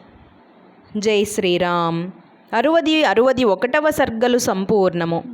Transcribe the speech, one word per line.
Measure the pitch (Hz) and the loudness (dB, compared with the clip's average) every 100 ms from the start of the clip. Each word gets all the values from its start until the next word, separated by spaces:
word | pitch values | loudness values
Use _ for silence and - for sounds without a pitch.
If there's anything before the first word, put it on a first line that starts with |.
| - - - - _ - - - - 208 | -20 -20 -20 -20 _ -20 -20 -20 -12 -4
జై | 214 208 | 0 0
శ్రీరామ్. | 202 - 190 175 180 175 170 165 180 - - _ _ | 0 -2 0 0 0 0 -2 -4 -6 -12 -20 _ _
అరువది, | 214 269 330 302 311 | -2 2 2 2 2
అరువది | 269 190 254 254 | 2 4 2 2
ఒకటవ | 240 185 247 302 302 | 2 2 0 0 0
సర్గలు | 302 262 226 247 240 | 0 -2 0 0 0
సంపూర్ణము. | 254 190 190 214 185 170 165 170 247 | 0 -4 0 2 2 0 -2 -4 -6